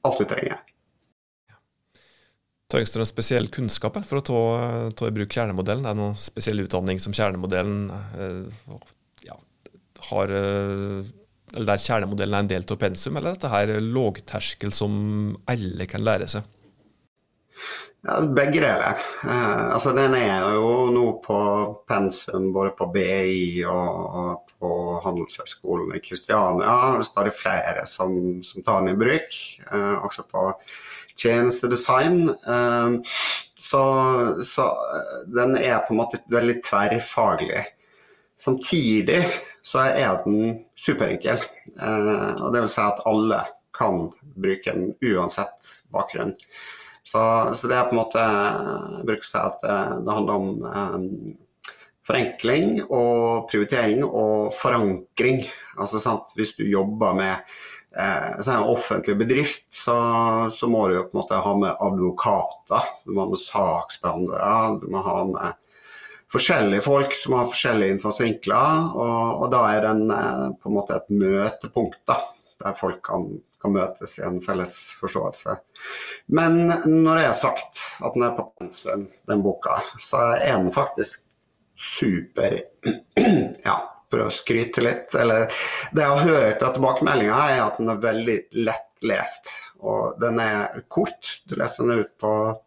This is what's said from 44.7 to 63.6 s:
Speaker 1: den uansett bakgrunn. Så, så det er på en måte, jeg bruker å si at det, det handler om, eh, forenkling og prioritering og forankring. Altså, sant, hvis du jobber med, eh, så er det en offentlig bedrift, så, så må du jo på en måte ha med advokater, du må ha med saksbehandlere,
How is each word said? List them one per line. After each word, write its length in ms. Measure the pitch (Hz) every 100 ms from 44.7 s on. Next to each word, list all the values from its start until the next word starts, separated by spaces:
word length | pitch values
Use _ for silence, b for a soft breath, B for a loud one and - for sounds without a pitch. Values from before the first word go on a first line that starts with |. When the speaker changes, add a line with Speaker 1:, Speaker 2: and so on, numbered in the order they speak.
Speaker 1:
den 220 | 92 92 - 123
uansett 640 | 95 87 - 101 - - - _
bakgrunn. 440 | - - - 107 - B B B B B B -
Så, 100 | 113 113 113 113 113
så 120 | 120
det 80 | 123
er 80 | 123
på 60 |
en 60 | 120
måte, 200 | 110 113
jeg 840 | 113 101 104 - - - - - -
bruker 160 | 107
å 60 | -
si 80 | -
at 220 | - -
det, 140 | 107 101 - -
det 100 | -
handler 220 | 107 101 101
om, 140 | 95 104 -
eh, 800 | 98 98 98 92 - 107 104 _ _ - B B _ -
forenkling 720 | 127 120 - 113 139 196 226 -
og 600 | 127 120 117 117 117 113
prioritering 540 | 104 104 131 110 113 143
og 460 | 110 110 107 107 -
forankring. 880 | 131 120 104 92 - - 123 131 120 B B -
Altså, 200 | 101 110
sant, 320 | 120 107 - -
hvis 180 | 107 -
du 60 | 104
jobber 480 | 101 98 107 104 95
med, 320 | 95 92 B B B B B -
eh, 340 | 95 95 - -
så 60 |
er 80 | 131
det 80 | 123
en 140 | 107
offentlig 420 | 120 - 98 - 101
bedrift, 460 | 113 131 147 - _
så, 220 | - - 120 117 117 117 113 113
så 180 | 110 120
må 160 | 113 98
du 100 | 92
jo 80 | 92
på 80 | 101
en 60 |
måte 200 | - 101 98
ha 100 | 101
med 260 | 95 - 101
advokater, 1040 | 95 90 87 120 98 - - _ 110 - -
du 100 | -
må 100 | 98
ha 80 | 95
med 100 | 95
saksbehandlere, 1120 | - 107